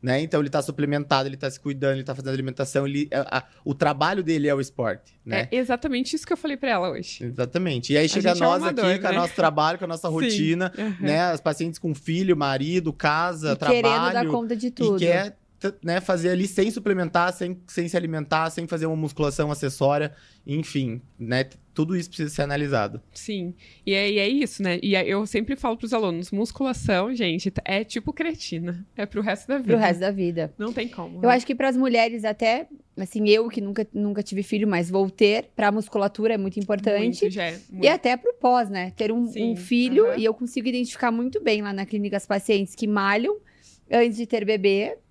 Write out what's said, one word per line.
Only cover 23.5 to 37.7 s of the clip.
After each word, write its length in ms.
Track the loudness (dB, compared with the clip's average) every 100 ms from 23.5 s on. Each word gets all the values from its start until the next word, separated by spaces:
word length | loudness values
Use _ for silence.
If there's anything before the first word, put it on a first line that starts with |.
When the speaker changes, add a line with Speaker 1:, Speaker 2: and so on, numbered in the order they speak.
| -10 -20 -12 -2
Speaker 2:
E 80 |
é, 180 | 0 2
e 80 | 2
é 80 | 2
isso, 340 | 2 0 -2
né? 160 | -2 0
E 100 | 2
é, 140 | 2 2
eu 180 | 0 0
sempre 300 | -2 -2 -4
falo 220 | -2 -4
pros 160 | -2
alunos: 360 | -2 0 -2 -4
musculação, 880 | -4 -4 -2 -4 -2 0 2 0 0
gente, 340 | -2 0 -2
t-, 120 | -6
é 180 | -4 -4 -2
tipo 260 | -6 -6
creatina. 760 | -4 -4 -4 -8 -6 -6 -8 -10 -8
É 80 | -6
pro 160 | -4
resto 260 | -2 -4 -2
da 100 | -4
vida. 100 | 2
Speaker 3:
Pro 80 | 4
resto 220 | 4 2
da 100 | 0
vida. 420 | 0 -2 -2 -6 -6
Speaker 2:
Não 160 | -6
tem 160 | -4 -6
como, 300 | -8 -12 0
Speaker 3:
Eu 60 | 2
Speaker 2:
né? 60 | 2
Speaker 3:
acho 100 | 2
que 100 | 0
pras 220 | 0 2
mulheres 480 | 2 4 2 2 -4
até, 420 | 0 2 0 -2 -16 _ -10
assim, 300 | -8 0 6
eu 180 | 6 6
que 140 | -2
nunca, 260 | -4 -4 -4
nunca 280 | -2 -2 -2
tive 220 | -4 -4
filho, 240 | -2 0 2
mas 220 | 2 2
vou 200 | 2 0
ter, 360 | 4 4 4 -2 0
pra 160 | 2
musculatura 600 | 2 -2 0 0 0 0
é 40 | 0
muito 220 | -2 -4
importante. 640 | -2 0 2 2 2 0
Speaker 2:
Muito, 80 | -2
já 100 | 0 -4
é, 80 |
Speaker 3:
E 200 | -6 -14